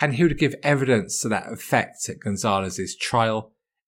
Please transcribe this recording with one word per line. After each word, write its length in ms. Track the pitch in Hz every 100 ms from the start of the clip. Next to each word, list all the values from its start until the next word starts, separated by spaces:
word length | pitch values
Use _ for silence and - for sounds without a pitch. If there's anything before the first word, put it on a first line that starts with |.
and 140 | 147
he 100 | 127
would 140 | 170 -
give 180 | 147 -
evidence 560 | 143 143 131 117 92 -
to 80 | 117
that 240 | 104 -
effect 560 | 110 - 123 - - -
at 100 | 92
Gonzalez's 800 | 110 98 113 98 95 92 92 -
trial 580 | - 120 113 110 - _ _ _